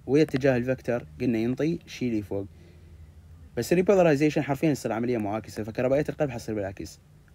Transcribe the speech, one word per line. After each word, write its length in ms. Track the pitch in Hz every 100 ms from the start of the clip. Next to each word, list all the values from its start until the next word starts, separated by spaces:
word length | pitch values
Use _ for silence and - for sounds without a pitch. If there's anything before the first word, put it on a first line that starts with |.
| -
ويا 160 | 143
اتجاه 340 | 151 135 135 123
الفكتور، 480 | 127 127 - 120 - -
قلنا 180 | 123 113
ينطي 400 | 117 127 151 170 -
شي 240 | - 123
لي 120 | 110
فوق. 240 | 104 101 98 - - - - - - - - - - -
بس 160 | 117
الريبولاريزيشن 680 | 175 185 196 170 139 151 156
حرفيًا 320 | 143 139 160
تصير 180 | 135 120
عملية 260 | 110 120 120
معاكسة، 460 | 104 110 104 104
فكهربائية 400 | 107 107 127 139 156
القلب 220 | - 147
حتصير 240 | 120 -
بالعكس. 440 | 107 98 95 80 - _ - _